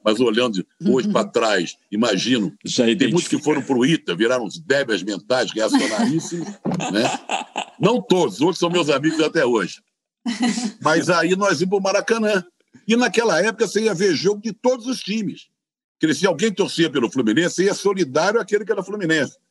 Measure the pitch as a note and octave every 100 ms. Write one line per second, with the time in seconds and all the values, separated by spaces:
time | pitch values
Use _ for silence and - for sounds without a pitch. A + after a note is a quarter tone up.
0 | G#2+ G#2+ A#2+ A2 B2 F#2+ - - F3 C3
1 | G#3 C#3+ G#2 A#2 A2+ G2 E2 - - G2+
2 | A#2 F#2+ G#2+ B2+ F2+ - - - A#2 G#2+
3 | A2+ E3+ - - C#3+ D3 A#2 B2+ C3 D3
4 | - F2 A2+ B2+ G2+ E2+ E2 C#3 B2 G2
5 | G2 F#2+ - B2+ G#2+ A2 G#2+ C4 - -
6 | A3+ D#3+ - F3 D#3+ - - F2+ - G2+
7 | - - - F2+ - - - - F#3+ A#3+
8 | - F3+ C#3 F#2 E3+ E3+ E3+ F3 D3+ C#3
9 | D#3 A3 D3+ E3+ B2 A2+ F2+ - _ _
10 | _ _ A#3 A3 A#3+ A3+ A3+ - C#3+ E3
11 | D3 F3 E3 F#3 G3+ D3 F#3 G3+ F#3+ G3
12 | F#3+ A3+ G#3+ G3 - _ _ - - A#3
13 | B3 A3+ A3+ D#3+ G#3+ G#3 G#3+ G#3 A3 E3+
14 | G3 C3+ F3 G#3 A3+ F#3+ B3+ B3+ A#3 G#3+
15 | F3+ A3 F#3 - - _ _ _ _ -
16 | D#3 C3+ F#3+ D3+ A3 F#3 D#3+ - D#3 C3+
17 | A2 B2+ A2 B2 E3+ - F#3+ - G3+ F#3+
18 | D3 D3 F#3 A3+ - G#3 G#3+ G#3 F#3 G#3
19 | E3+ D#3 C3 _ _